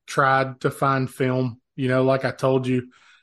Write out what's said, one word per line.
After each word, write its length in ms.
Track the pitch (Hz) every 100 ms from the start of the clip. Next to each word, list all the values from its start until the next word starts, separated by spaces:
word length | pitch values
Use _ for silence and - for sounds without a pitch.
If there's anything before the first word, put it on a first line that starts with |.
| -
tried 540 | - 135 135 131 127
to 80 | 147
find 400 | - 139 135 131
film. 500 | - 131 127 127 113 _ -
You 120 | 131
know, 160 | 127
like 200 | 131 135
I 60 | 131
told 380 | - 135 131 123
you, 240 | 127 123 _ _ -